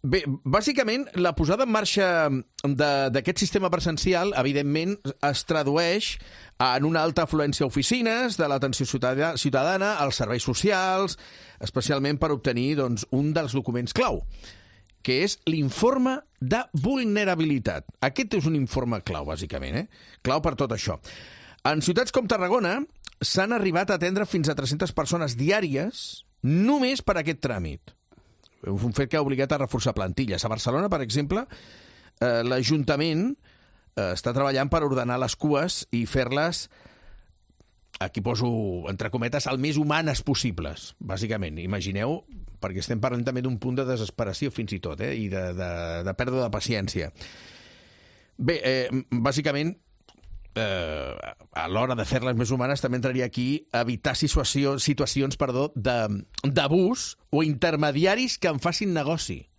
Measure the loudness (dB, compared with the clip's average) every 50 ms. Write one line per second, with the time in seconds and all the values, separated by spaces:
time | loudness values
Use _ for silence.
0 | 0 2 0 0 0 -2 -4 -4 _ 2 2 2 2 2 2 2 2 2 0 -2
1 | -4 -4 -2 2 2 2 2 2 2 2 4 2 2 2 2 2 2 2 2 2
2 | 2 4 4 4 4 2 2 0 -2 _ _ -4 -2 0 2 2 2 2 4 2
3 | 2 2 2 2 0 0 0 0 0 2 2 2 2 2 0 2 0 0 -2 0
4 | 2 2 2 2 2 0 0 2 2 2 2 2 2 2 0 0 0 -2 -4 -4
5 | _ -10 -6 _ 0 0 0 0 -2 0 0 0 2 2 2 2 2 2 2 0
6 | 0 -4 -6 -8 -12 -18 -20 -20 -20 -20 -2 _ 2 2 4 4 2 2 2 2
7 | 2 2 2 2 0 2 2 2 2 2 2 0 0 0 2 0 2 2 2 2
8 | 2 2 2 2 0 -2 0 0 2 2 2 0 0 0 0 -2 -2 -2 0 0
9 | 0 0 2 2 0 0 0 0 0 2 2 4 2 4 2 2 2 0 2 0
10 | 0 0 0 -2 -2 -2 -2 -2 0 0 0 2 4 4 4 4 2 2 2 2
11 | 0 -2 -4 -8 -12 -20 -20 -20 -20 -20 -14 -10 -10 -4 -4 -2 0 0 0 2
12 | 2 0 0 0 2 0 0 0 0 0 0 2 2 2 2 0 0 0 -2 -4
13 | -2 _ 0 0 2 2 2 0 0 0 -2 -2 -2 0 -2 -2 -4 -2 0 0
14 | 2 2 0 -2 -6 -8 -12 -14 -18 -20 -20 -20 -20 -20 -20 -20 -20 _ -20 _
15 | _ 0 2 2 2 0 -2 _ _ -2 0 2 0 0 0 4 4 4 4 4
16 | 2 2 0 -2 -6 _ _ _ -2 0 0 0 0 -2 -4 -2 0 0 0 2
17 | 2 2 2 2 2 2 2 2 2 2 2 0 0 -2 -4 -4 -8 -12 -6 _
18 | -2 0 0 0 -2 0 0 0 2 2 2 2 0 0 -2 -2 -2 -2 -2 -4
19 | -4 -6 -6 -6 -4 -6 -6 -6 -6 -8 -8 -8 -6 -4 -4 -4 -6 -6 -12 -20
20 | -20 -20 -20 _ _ 0 0 0 0 -2 0 0 -2 -2 -2 -4 -2 -4 -4 -6
21 | -10 -18 -18 -18 -18 -20 -20 -20 -20 -20 -20 _ _ 0 0 2 2 2 2 2
22 | 2 2 2 0 2 2 0 0 2 2 2 2 2 2 0 0 -4 -6 -10 -18
23 | -18 -18 -10 _ -4 0 2 2 2 2 0 2 2 2 2 2 2 2 0 2
24 | 2 0 2 0 0 0 0 0 0 0 0 -2 -2 -2 -2 -2 -2 -2 -2 -2
25 | -2 0 0 -2 -2 -2 -2 0 2 2 2 2 2 0 -2 -2 -2 -4 -6 -8
26 | -12 -12 -12 -16 -18 _ _ _ 0 2 4 6 6 6 4 4 4 2 0 0
27 | 0 0 0 0 0 -2 -4 -2 -2 -2 -2 -2 -4 -6 -8 -10 _ -20 _ _
28 | _ _ -20 _ _ _ _ _ _ _ _ _ -6 -4 -2 0 0 0 0 0
29 | 0 2 2 0 2 2 2 0 2 2 2 0 0 -2 -2 0 0 0 0 0
30 | -2 -2 0 -2 -2 0 -2 -2 -2 -2 -2 -2 0 0 2 2 2 0 0 -2
31 | -2 -2 -2 -2 0 0 -2 -2 -4 -6 -14 -20 -20 -20 -20 -20 -20 -20 -20 -20
32 | -20 -20 _ _ 2 2 2 2 2 2 2 2 2 2 2 2 4 2 2 2
33 | 2 0 2 0 0 0 -2 _ _ -20 _ _ _ _ _ _ _ _ _ -2
34 | -2 -2 -2 -2 -2 -2 0 2 0 2 2 0 0 2 2 2 2 2 0 0
35 | 0 0 0 0 -2 -2 -2 _ 0 2 2 2 2 0 -4 -6 -6 _ -2 -2
36 | -2 0 0 0 0 2 0 0 0 0 -2 -4 -8 -10 _ -20 -20 -20 -20 -20
37 | -20 -20 -20 -20 -20 -20 _ _ _ _ _ _ -20 _ _ _ _ _ -10 -8
38 | -8 -6 -6 -4 -2 -2 0 0 0 0 0 0 0 -2 -2 -4 -4 -6 -6 -4
39 | -4 -4 -2 -2 -2 0 -2 -2 -2 -2 -2 -2 0 0 2 2 2 2 2 2
40 | 0 0 -2 -2 0 0 0 2 0 -2 -2 -4 -6 -8 -8 -10 -14 -18 -16 _
41 | -8 -6 -4 -4 -2 -2 -2 -4 -4 -6 -6 -6 -4 -4 -4 -4 -4 -4 -4 -2
42 | -2 -2 -4 -6 -8 -14 -16 -16 -14 -16 -12 -8 -8 -6 -6 -6 -4 -4 -2 0
43 | 0 0 0 0 -2 -2 -2 -2 -2 -2 -4 -2 -2 -2 -2 0 0 -2 -2 -2
44 | -4 -6 -4 -4 -4 -4 -2 -4 -4 -4 -4 -4 -6 -4 -6 -6 -6 -8 -6 -6
45 | -6 -4 -4 -4 -4 -4 -4 -4 -4 -4 -4 -4 -6 -4 -4 -4 -4 -4 -4 -4
46 | -4 -4 -2 -2 -2 -2 0 -2 -2 -2 -2 -4 -2 -2 -2 -2 -2 -2 -2 -4
47 | -4 -6 -8 -14 -18 -18 -18 -20 -20 -20 -20 -20 -20 -20 -20 -20 -20 -20 -20 -20
48 | -20 -20 -20 _ _ _ _ -2 0 0 0 0 0 0 0 0 0 -2 -2 -4
49 | -4 _ -2 0 0 2 0 2 0 0 0 0 -2 -2 -4 _ _ _ _ _
50 | _ -20 -20 _ -18 -16 -16 -16 -16 -10 -6 -4 -2 -2 -2 -2 -2 -4 -4 -6
51 | -6 -8 -8 -10 -12 -14 -14 _ -20 -10 -6 -6 -4 -2 0 0 0 0 0 -2
52 | -2 0 -2 0 0 0 0 0 0 0 0 0 0 0 0 0 0 -2 -2 0
53 | -2 -2 0 0 -2 -2 -2 -2 0 0 0 -2 -4 _ -2 0 0 0 -2 -2
54 | -2 -2 0 0 0 2 2 2 2 2 0 2 2 2 0 0 0 0 2 2
55 | 0 0 2 0 0 0 0 -2 -2 0 0 0 -2 -2 -4 -4 -2 0 0 0
56 | 0 0 -2 -6 -6 _ -12 -4 -2 0 2 2 2 4 4 4 4 4 2 0
57 | -4 -10 -10 _ _ _ 2 2 2 2 2 2 2 2 2 2 2 2 2 4
58 | 4 4 4 2 0 -2 -2 0 0 0 0 2 0 0 0 0 -2 0 0 0
59 | 0 0 -2 -2 -2 -6 -8 -8 -10 _ _